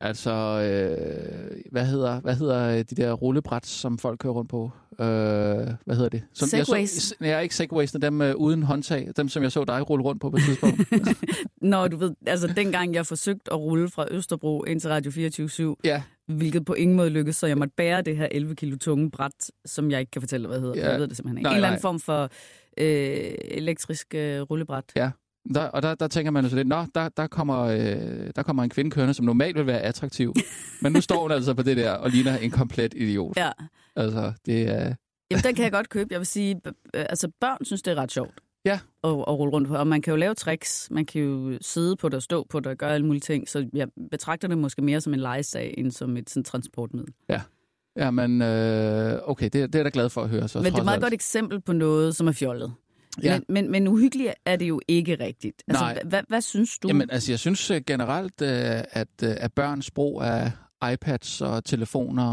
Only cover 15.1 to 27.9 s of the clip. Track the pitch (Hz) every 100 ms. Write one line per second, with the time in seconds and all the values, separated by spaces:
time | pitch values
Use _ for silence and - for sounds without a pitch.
15.1 | 147 160 156 151 - 160 - 165 147 135
16.1 | _ - 156 160 165 151 175 175 185 170
17.1 | 156 147 160 160 143 143 - 170 180 165
18.1 | 151 156 143 151 156 147 135 - 143 156
19.1 | - 139 - - - - - 151 135 131
20.1 | 139 123 131 107 127 127 - 143 135 147
21.1 | 117 135 113 - 202 196 185 190 170 -
22.1 | 151 139 - - - _ - 156 151 139
23.1 | 139 - - - - 160 165 - 160 -
24.1 | 156 147 143 143 156 156 135 - - 127
25.1 | - _ _ - 135 156 143 156 156 156
26.1 | 170 156 147 127 127 131 156 165 165 160
27.1 | - 156 - 147 131 120 110 110